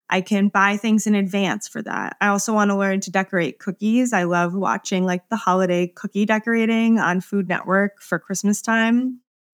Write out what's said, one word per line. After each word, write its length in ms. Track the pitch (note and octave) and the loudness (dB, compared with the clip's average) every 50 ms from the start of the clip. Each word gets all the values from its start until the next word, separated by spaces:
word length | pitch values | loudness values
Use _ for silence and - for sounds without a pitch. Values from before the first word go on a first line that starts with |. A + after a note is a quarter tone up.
| _ - | _ -2
I 120 | F3+ F#3+ | -2 -2
can 280 | F#3 - G#3+ G3 G3+ G3+ | 0 0 0 2 2 2
buy 280 | - G3 G3 G3+ G#3 | 2 2 2 2 2
things 300 | G3+ A#3 A3+ G#3+ G#3+ - | 0 0 0 0 2 2
in 80 | G#3+ G#3 | 2 0
advance 520 | G3+ G3 F3+ G3+ G3+ G3 E3+ A2 G3+ - | 0 0 0 0 0 0 0 -2 -4 -8
for 140 | - - - G#3+ | -10 -12 -10 -8
that. 340 | - - F#2+ G2 - - - | -8 -6 -6 -6 -8 -4 -2
I 80 | G3+ | 0
also 260 | G3+ G3+ G3+ - A3+ A3 | 0 2 0 0 0 2
wanna 240 | G#3 G#3 G3+ G3+ | 2 2 2 2
learn 220 | G3 G3 G3 F#3+ G3 | 2 0 0 0 -2
to 100 | - F#3+ | -4 -2
decorate 480 | F3 F#3+ F#3+ - F#3+ F3+ E3 C3+ - - | -2 -2 -2 0 -2 -2 -2 -2 -4 -6
cookies. 540 | - G#3 F#3 - G#3 A3 A3+ B3 B3+ B3 A3+ | -8 -8 -6 -4 -2 0 2 2 2 2 0
I 100 | F#3 F3 | 0 0
love 300 | E3+ F3 F3 F3 F3 F3+ | 2 2 0 0 0 -2
watching, 520 | G3 F#3 - A3+ A3 - - G3 F3+ F#3 | -2 -2 -2 -2 -2 -4 -2 -2 0 0
like, 240 | F#3 F3+ F3+ - _ | 0 0 -2 -4 _
the 80 | A3+ | -6
holiday 500 | G#3+ - F#3 F3+ F#3+ F#3+ F3+ F3+ F3 F3+ | -2 0 0 2 2 2 2 2 0 0
cookie 380 | F3 - - - G3+ - G3+ G#3+ | -2 -4 -10 -12 -6 -2 0 0
decorating 760 | G#3+ A3 G#3+ G#3+ A#3 A#3 A3+ A3+ A3 A3+ A3+ A3+ A3+ A3+ G#3 | 2 0 0 0 0 0 0 0 0 2 2 2 2 2 2
on 220 | C3+ E3+ F3+ F#3+ | 2 0 0 -2
Food 260 | - - G#3 G3+ F#3 | -2 -2 -4 -4 -2
Network 540 | F3+ F3 - - E3+ F#3 G3 G3+ G3 - _ | -2 -4 -4 -2 0 2 2 2 0 -2 _
for 180 | - - F3+ D#3+ | -8 -6 -6 -6
Christmas 420 | - - F#3+ - - G3+ G#3 - | -4 -6 -6 -2 0 0 -2 0
time. 600 | - A#3 A3+ A3+ A3+ A3+ A#3 B3 B3+ B3+ B3 - _ _ _ _ _ _ | -2 -2 0 2 2 2 2 2 0 -2 -6 -10 _ _ _ _ _ _